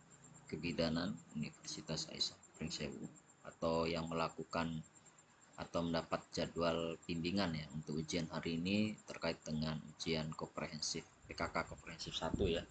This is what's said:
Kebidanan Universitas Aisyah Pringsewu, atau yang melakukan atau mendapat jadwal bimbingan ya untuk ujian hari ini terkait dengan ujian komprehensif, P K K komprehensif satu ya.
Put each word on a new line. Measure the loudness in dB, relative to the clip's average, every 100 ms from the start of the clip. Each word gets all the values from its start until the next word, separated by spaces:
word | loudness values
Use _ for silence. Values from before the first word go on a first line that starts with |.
| -20 -20 -20 -20
Kebidanan | -8 -4 -2 2 4 4 2 -2 -6
Universitas | -4 -4 -6 -10 -8 -4 -4 -4
Aisyah | -2 -2 -4 -16 -6
Pringsewu, | -4 -2 -4 -4 -10 -12 -20 -18 -16
atau | 0 2 4 4
yang | 2 2
melakukan | 2 0 0 -4 0 0 0 -6 -14 -20 -20 -20 -20 -16 -10
atau | -2 0 2
mendapat | 2 2 -2 0 -2
jadwal | 0 2 4 4 0 -2 -2
bimbingan | 0 2 2 2 0
ya | -4
untuk | -6 -4 -2
ujian | 0 0 0
hari | -2 -2 0
ini | 2 4 2 0 -8
terkait | -4 -2 -2
dengan | -2 0 0 -2 -6 -6
ujian | 0 2 2 -4
komprehensif, | -6 -4 -4 -2 -2 -2 -6 -12
P | -10
K | -2 0
K | 0
komprehensif | -2 -6 -10 -8 -4
satu | -2 0 2
ya. | 4 2 0